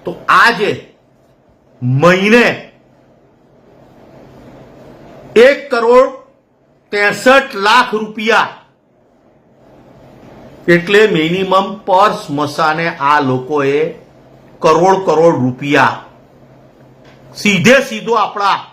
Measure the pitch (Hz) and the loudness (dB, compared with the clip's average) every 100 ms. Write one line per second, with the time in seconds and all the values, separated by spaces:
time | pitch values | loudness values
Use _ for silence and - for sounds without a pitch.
0 | - 170 - 170 220 233 196 131 - _ | -12 -12 -2 0 0 0 -4 -6 -12 _
1 | _ _ _ _ _ _ _ _ 123 131 | _ _ _ _ _ _ _ _ -4 2
2 | 165 185 202 240 208 131 - _ _ _ | 2 2 4 4 2 -2 -14 _ _ _
3 | _ _ _ _ _ _ _ _ _ - | _ _ _ _ _ _ _ _ _ -20
4 | - - - - - - - - 135 - | -20 -20 -20 -20 -20 -20 -20 -20 -20 -20
5 | - - 139 214 254 285 - 240 226 247 | -20 -20 -4 4 4 2 -4 -2 2 4
6 | 269 - _ _ _ _ _ _ _ 208 | 2 -4 _ _ _ _ _ _ _ 0
7 | 202 202 254 269 269 202 202 240 240 214 | 0 2 2 2 2 -4 0 2 0 -4
8 | 214 226 220 208 131 - _ _ _ _ | -8 -8 -2 0 -2 -10 _ _ _ _
9 | _ _ _ _ _ _ _ - - - | _ _ _ _ _ _ _ -20 -20 -20
10 | - - - - - - - 175 170 202 | -20 -20 -20 -20 -20 -12 0 0 2 2
11 | 214 175 160 185 185 190 208 202 - 185 | 2 0 -2 -2 0 -2 -2 -10 0 2
12 | 214 214 - 143 147 - 160 156 165 160 | 2 -2 -8 -6 -6 -2 -2 -2 -6 -4
13 | 143 147 135 127 127 147 139 143 165 - | 0 0 0 -4 -4 -2 -2 -2 -4 -8
14 | - _ - _ - - 165 156 185 190 | -20 _ -20 _ -20 -2 0 2 2 0
15 | 185 156 170 151 127 127 143 143 120 113 | 0 2 2 2 -4 -4 -2 0 0 -2
16 | - - _ _ _ _ _ _ - _ | -16 -20 _ _ _ _ _ _ -20 _
17 | - - - - 208 190 208 269 254 220 | -20 -20 -20 -4 -2 0 2 2 0 -10
18 | 196 233 196 208 202 175 - | -4 -2 -2 -2 -2 -4 -8